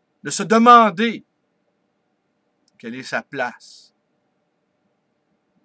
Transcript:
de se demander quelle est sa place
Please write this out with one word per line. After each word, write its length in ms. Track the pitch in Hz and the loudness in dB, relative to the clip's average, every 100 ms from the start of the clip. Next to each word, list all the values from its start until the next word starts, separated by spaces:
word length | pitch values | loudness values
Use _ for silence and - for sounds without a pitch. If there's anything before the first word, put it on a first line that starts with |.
| _ _ | _ _
de 60 | - | -12
se 140 | - | -8
demander 840 | 185 220 233 240 220 175 226 190 - _ _ _ _ _ _ _ _ _ _ _ _ _ _ _ | -2 2 6 6 6 0 -6 -6 -16 _ _ _ _ _ _ _ _ _ _ _ _ _ _ _
quelle 180 | 117 123 | -18 -16
est 80 | |
sa 180 | 113 120 | -10 -10
place 720 | - 139 123 - - - _ _ _ _ _ _ _ _ _ _ _ _ _ _ _ _ _ _ | -10 -10 -10 -10 -20 -20 _ _ _ _ _ _ _ _ _ _ _ _ _ _ _ _ _ _